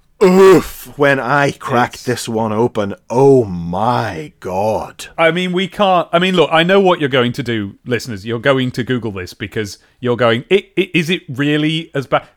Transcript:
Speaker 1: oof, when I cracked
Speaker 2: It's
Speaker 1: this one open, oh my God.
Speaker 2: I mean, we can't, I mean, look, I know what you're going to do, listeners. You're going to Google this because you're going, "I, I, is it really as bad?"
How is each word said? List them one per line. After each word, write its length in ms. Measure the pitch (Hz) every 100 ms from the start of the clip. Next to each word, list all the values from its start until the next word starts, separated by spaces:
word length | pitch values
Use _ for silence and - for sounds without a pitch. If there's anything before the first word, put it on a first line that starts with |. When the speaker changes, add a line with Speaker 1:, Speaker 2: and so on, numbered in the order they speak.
| _ -
Speaker 1:
oof, 720 | 190 185 190 165 - - 123 123
when 220 | 143 135
I 320 | 120 143 139
cracked 440 | 135 - 123 123 -
Speaker 2:
It's 80 | -
Speaker 1:
this 220 | 117 -
one 220 | 113 113
open, 440 | 107 120 - 101 101 -
oh 320 | 120 139 135 107
my 880 | 87 85 90 113 120 113 - 78 _
God. 680 | 95 92 107 98 - - - -
Speaker 2:
I 100 | 165
mean, 220 | 170 185
we 160 | 180 190
can't, 400 | - 196 180 -
I 60 | 170
mean, 180 | 185 180
look, 140 | 147
I 120 | 160
know 160 | 175 196
what 200 | 185 175
you're 100 | 143
going 240 | 135 120
to 100 | 117
do, 340 | 120 113 101 - -
listeners. 400 | 117 131 101 110
You're 140 | 117
going 320 | 139 135 127
to 120 | -
Google 280 | 113 127 110
this 240 | 95 90 -
because 420 | 104 117 107 - _ _
you're 180 | 120 120
going, 280 | 120 117 -
"I, 180 | 196 - -
I, 120 | - 165
is 160 | 160
it 120 | 185 -
really 640 | 123 143 151 151 160 160
as 140 | 139 123
bad?" 200 | 147 -